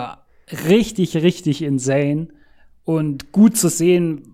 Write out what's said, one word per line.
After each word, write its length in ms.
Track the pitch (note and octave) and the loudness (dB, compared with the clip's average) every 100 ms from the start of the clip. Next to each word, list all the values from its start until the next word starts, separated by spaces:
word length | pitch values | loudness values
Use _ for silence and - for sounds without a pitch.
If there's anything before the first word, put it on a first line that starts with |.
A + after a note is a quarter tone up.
| B2 - _ _ - D3+ D#3+ | -6 -14 _ _ -16 -8 2
richtig, 480 | G#3+ G#3 - F3+ E3 | 2 2 -2 -2 0
richtig 460 | E3 - - C#3 | 0 0 -2 -4
insane 640 | D3+ C#3 B2+ C3+ C#3+ D3 E3 _ _ _ _ _ | -2 -4 -2 -2 0 -4 -6 _ _ _ _ _
und 480 | - D#3+ D#3 C#3 - | -4 -4 -2 -6 -4
gut 240 | - A3 A3 | 4 4 4
zu 120 | F3 | -2
sehen, 540 | - E3 F3 E3+ D3+ - | 0 2 2 0 -4 -12